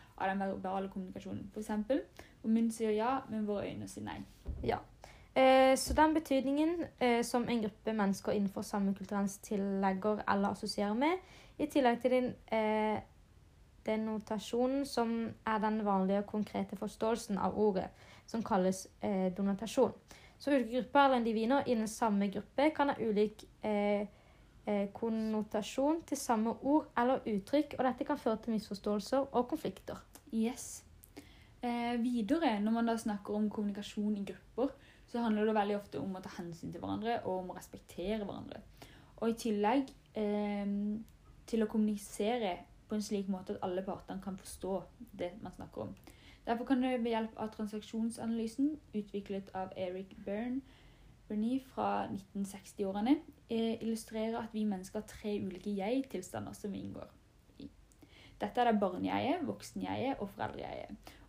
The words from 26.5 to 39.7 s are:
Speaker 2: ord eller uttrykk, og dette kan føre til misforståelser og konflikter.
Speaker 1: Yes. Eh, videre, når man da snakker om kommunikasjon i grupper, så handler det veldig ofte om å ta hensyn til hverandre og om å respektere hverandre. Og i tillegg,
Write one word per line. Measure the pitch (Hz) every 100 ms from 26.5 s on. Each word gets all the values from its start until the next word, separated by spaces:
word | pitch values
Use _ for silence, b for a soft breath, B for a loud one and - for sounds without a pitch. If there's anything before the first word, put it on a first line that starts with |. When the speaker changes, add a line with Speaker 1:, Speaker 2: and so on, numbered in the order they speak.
| 226
Speaker 2:
ord | 262 302 302 -
eller | 240 262 -
uttrykk, | 202 - 285 302 -
og |
dette | 254 247 277
kan | 294
føre | 240 220
til | 233
misforståelser | 220 - 202 208 208 196 269 269
og | 240 240
konflikter. | 311 254 - - - - - -
Speaker 1:
Yes. | 226 226 262 - - - - - B B B B B
Eh, | 240 240 233 240
videre, | 240 240 196 320 302 208
når | 208
man | 226 233
da | 226
snakker | 226 202 -
om | 208 214
kommunikasjon | 214 208 202 202 - 208 202
i |
grupper, | 196 - - - 269 - b b -
så | 240
handler | 233 214 220
det |
veldig | 214 202 202
ofte | 202 208
om | 196 185
å |
ta | 196
hensyn | - 175 165 165
til | 165
hverandre | 196 196 220 233
og | - 185
om | 185
å | 180
respektere | - 196 - - 185 220
hverandre. | 202 - - - - B B B B -
Og | 226
i |
tillegg, | 226 233 208 208